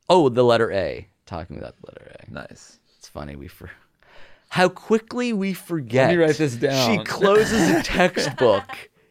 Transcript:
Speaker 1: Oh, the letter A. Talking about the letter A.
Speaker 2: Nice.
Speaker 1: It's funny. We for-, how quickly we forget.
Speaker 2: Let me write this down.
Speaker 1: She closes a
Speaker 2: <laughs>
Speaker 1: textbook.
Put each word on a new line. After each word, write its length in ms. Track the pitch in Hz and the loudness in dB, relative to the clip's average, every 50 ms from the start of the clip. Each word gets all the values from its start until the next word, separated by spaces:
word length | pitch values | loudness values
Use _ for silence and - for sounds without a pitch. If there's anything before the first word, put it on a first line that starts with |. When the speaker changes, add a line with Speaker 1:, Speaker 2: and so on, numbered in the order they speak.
| _ - | _ 2
Speaker 1:
Oh, 200 | 175 185 151 127 | 4 4 4 4
the 140 | 113 123 123 | 4 4 4
letter 280 | 120 117 113 113 92 | 4 4 4 2 0
A. 360 | 92 98 87 73 62 62 90 - _ _ _ | -2 -2 -4 -4 -6 -10 -12 -18 _ _ _
Talking 320 | - 95 82 87 - 76 | -14 -12 -12 -12 -12 -14
about 180 | - - - - | -16 -16 -16 -18
the 100 | _ - | _ -20
letter 280 | - - - - - - - - | -20 -20 -20 -20 -20 -20 -20 -20
A. 40 | - | -18
Speaker 2:
Nice. 480 | 65 73 - - - - - - _ _ _ _ _ | -16 -16 -16 -16 -20 -20 -20 -20 _ _ _ _ _
Speaker 1:
It's 100 | _ - | _ -20
funny. 280 | - - 73 73 71 71 | -18 -16 -14 -14 -14 -14
We 120 | 69 69 | -16 -16
for-, 240 | - - - - - - _ _ _ _ _ _ _ _ - - - - - _ _ | -18 -18 -20 -20 -20 -20 _ _ _ _ _ _ _ _ -20 -20 -20 -20 -20 _ _
how 200 | - 180 185 180 | 0 0 0 0
quickly 640 | 185 - - - 220 220 220 - - 247 247 240 226 | 0 -4 -4 -2 -2 -2 -2 -4 -8 -6 -4 -4 -4
we 200 | 190 196 196 180 | -2 -4 -4 -6
forget. 560 | - - - 170 160 127 107 120 131 131 123 | -8 -8 -8 -6 -6 -6 -2 2 2 4 4
Speaker 2:
Let 80 | 175 | 4
me 60 | 170 165 | 4 4
write 140 | 156 147 | 2 2
this 180 | 143 156 135 120 | 2 0 -2 -2
down. 420 | 117 143 135 139 131 127 117 - | -2 -2 0 0 2 2 2 0
Speaker 1:
She 60 | - 110 | 0 -2
closes 680 | - - - 190 196 202 214 220 190 220 226 165 156 | -6 -4 0 2 4 4 4 2 2 2 2 2 2
a 140 | - 311 - | 2 0 0
Speaker 2:
<laughs> 0 | |
Speaker 1:
textbook. 800 | - - - 180 180 - - - 147 127 - 131 113 101 98 - - - - - - _ _ _ _ | -2 0 0 0 0 0 -2 -4 -4 -2 2 2 2 2 2 -2 -6 -14 -18 -20 -20 _ _ _ _